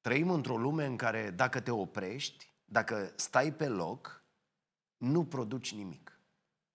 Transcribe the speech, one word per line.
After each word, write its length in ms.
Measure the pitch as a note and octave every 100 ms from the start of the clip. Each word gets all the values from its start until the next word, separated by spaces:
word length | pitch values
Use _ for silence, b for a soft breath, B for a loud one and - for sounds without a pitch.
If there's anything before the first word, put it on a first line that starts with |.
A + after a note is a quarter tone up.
Trăim 300 | - B2+ E3+
într-o 260 | F3 B2 A#2
lume 280 | B2 D#3
în 120 | C#3+ A#2+
care, 340 | A#2+ A2 G#2+
dacă 300 | F2+ B2+ C3
te 100 | B2
oprești, 840 | A#2 F2+ - F#2+ A#2+ C#3+ - - _
dacă 480 | _ A2 G#2+ A2 G2 -
stai 360 | - B2+ C#3+
pe 160 | D3+ D3
loc, 560 | G#2 E2 A#2+ - - _ _ _ _ _ _ _ _
nu 280 | A#2+ D#3
produci 500 | D3 C3 A2 B2+ -
nimic. 360 | G#2 G2 C#2+ - - _ _ _ _ _